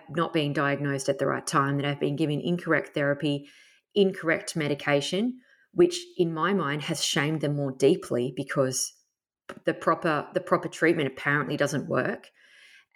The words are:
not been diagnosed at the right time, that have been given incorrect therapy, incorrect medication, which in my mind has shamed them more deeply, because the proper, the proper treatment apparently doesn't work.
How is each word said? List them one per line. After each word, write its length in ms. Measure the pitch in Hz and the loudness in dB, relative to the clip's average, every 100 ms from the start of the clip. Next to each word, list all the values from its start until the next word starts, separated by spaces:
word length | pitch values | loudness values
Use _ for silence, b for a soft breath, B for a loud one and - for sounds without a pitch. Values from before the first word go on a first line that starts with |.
| - | -6
not 220 | 170 165 | -4 0
been 200 | 165 147 | 0 0
diagnosed 560 | 156 143 143 147 135 - | 0 0 0 -2 -2 -2
at 100 | 135 | 0
the 80 | 139 | 0
right 180 | 131 | -2
time, 340 | - 156 139 143 | 0 0 2 0
that 80 | 143 | 0
have 120 | 143 | 0
been 160 | 147 | -2
given 260 | 139 151 147 | 0 0 0
incorrect 540 | - 175 165 147 - | -2 -2 0 0 0
therapy, 540 | 156 143 143 151 143 B B B B _ 208 | -2 0 0 -2 -2 B B B B _ 2
incorrect 580 | 190 185 160 156 - | 2 2 -2 -2 -2
medication, 840 | 165 147 143 147 143 143 185 247 254 B B B | -4 -2 -2 2 0 0 -2 -2 -4 B B B
which 240 | - 175 - - - | 4 4 2 -8 0
in 160 | 170 | 0
my 200 | 160 175 | 2 0
mind 280 | 196 143 147 | 2 0 -2
has 220 | 147 - | -4 -2
shamed 360 | - 156 147 156 | 0 0 0 0
them 160 | 147 143 | 0 -2
more 160 | 139 | -2
deeply, 600 | 127 139 175 - 123 131 143 | 4 4 4 0 -2 -2 -4
because 560 | 139 147 131 123 - - _ _ _ _ - - | -4 0 0 0 -6 -8 _ _ _ _ -20 -6
the 100 | - | -4
proper, 540 | - 170 165 170 147 - | 0 0 0 0 0 -2
the 60 | - | -6
proper 280 | - 175 170 | 0 0 -2
treatment 400 | - 165 165 135 | 0 2 4 0
apparently 480 | - 147 147 127 147 | -2 0 0 0 0
doesn't 320 | 139 143 165 | 0 0 0
work. 400 | 131 139 - - B B B B B B | 0 0 -4 -12 B B B B B B